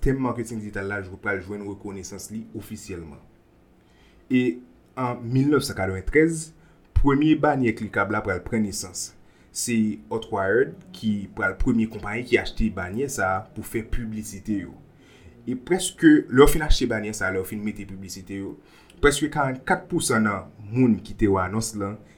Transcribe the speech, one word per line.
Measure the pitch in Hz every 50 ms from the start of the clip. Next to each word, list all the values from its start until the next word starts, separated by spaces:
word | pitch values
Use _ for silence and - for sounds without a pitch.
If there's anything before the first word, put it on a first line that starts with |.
tèm | - 139 131 135 131
maketing | 120 110 120 113 - 120 107
digital | 104 104 98 101 98 98
la, | 101 101 95
jou, | 92 95 -
pral | - 104 98 92 85
jwenn | 95 104 104 101 101
rekonesans | 98 101 - 101 98 98 87 - 101 95 - - 107
li | 113 110 - - 107
ofisyèlman. | - - 110 101 - - 92 85 82 78 71 69 - - _ _ _ _ _ _ _ _ _ _ _ _ _ _ _ _ _ _ _ -
E | 131 127 123 123 - - - - - _ _ _ - 127
an | 127 123 120 123 123
mil | 117 127 131 135 147 151
nèf | 131 - -
san | 98 104
katreven | 95 95 95 95 - -
trèz, | - 151 160 165 165 160 - - - _ - - _ _ _ _ - -
premye | - 139 139 143 151 156 156 147
banyè | 143 151 143 131 123 113 110 -
klikab | 110 98 - 107 98 95 104
la | 107 107
pral | 104 92 90 -
pran | - 117 110 107
nesans. | 98 90 - - 90 87 - - - - - - _ _ _ _ _ -
Se | - - 127 117 110 110 107 - - - -
Otwayerd | - 117 - - 110 101 95 95 104 123 139 - - - - - -
ki | - 113 107 104 101 95 - -
pral | - 101 95 92 -
premye | - 131 113 113 110 110
konpayi | - 104 101 101 107 120 123 -
ki | 120 101
achte | - - - - 113 104 92
banyè | 92 90 90 98 117 143 139
sa | - 110 98 92 95
a | 95 107 - -
pou | 110 -
fè | - - 113 110 -
piblisite | - 123 117 110 110 107 107 - 104 95 - 110 104 95 85
yo. | - - - - - _ _ - - - - - - - - -
E | 120 127
prèske | - - - 175 185 - - - - 165 156 151 147 -
lè | - 123 131
yo | 147 147
fen | - 160 151
achte | 147 - - 131 113
banyè | 113 107 104 107 107
sa | - 98 92
a, | 95
lè | 95
yo | 92 -
fen | 110 104 104
mete | 107 101 104 98 98
piblisite | 98 95 98 87 - 98 92 - 98 98
yo, | 98 92 - - - - - - - _ - -
prèske | - 147 143 - 160 143
karannkat | - 151 139 131 127 - - - 185 180 - -
pousan | 185 156 - - 120 110 110
nan | 107 101 92 - - - - 107 101
moun | 113 127 131 120 104 90
ki | - - - -
te | 113 98
wè | 95 95 90
anons | 90 101 113 110 - 110
lan, | 104 98 98 107 - - - -